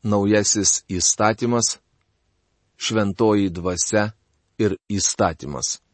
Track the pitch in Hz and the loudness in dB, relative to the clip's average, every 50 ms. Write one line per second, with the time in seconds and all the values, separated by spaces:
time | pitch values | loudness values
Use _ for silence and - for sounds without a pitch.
0 | - 107 104 101 101 101 107 107 104 - - 110 98 87 - - _ _ 95 90 | 0 0 0 2 2 4 2 2 2 2 0 0 0 0 0 -2 _ _ -6 -2
1 | - - - - 107 107 113 - 123 117 120 117 113 - - - _ _ _ _ | -2 -2 0 2 2 0 2 0 -2 -2 0 0 0 -2 -4 -8 _ _ _ _
2 | _ _ _ _ _ _ _ _ _ _ _ _ _ _ _ _ - - 110 110 | _ _ _ _ _ _ _ _ _ _ _ _ _ _ _ _ -8 -2 0 0
3 | 104 98 92 - 113 110 107 104 98 95 82 90 85 92 90 90 - - - 107 | 0 0 0 2 2 4 4 4 2 0 -2 -4 -6 -4 -4 -4 -4 0 0 0
4 | 104 107 107 _ _ _ _ _ _ _ _ - 110 101 - - _ _ 104 98 | 0 -2 -6 _ _ _ _ _ _ _ _ -2 0 0 0 -4 _ _ -4 -2
5 | - - - - 104 90 80 - - 69 71 65 64 - - - _ _ | -2 -2 0 0 0 0 0 -4 -10 -10 -8 -8 -8 -8 -10 -10 _ _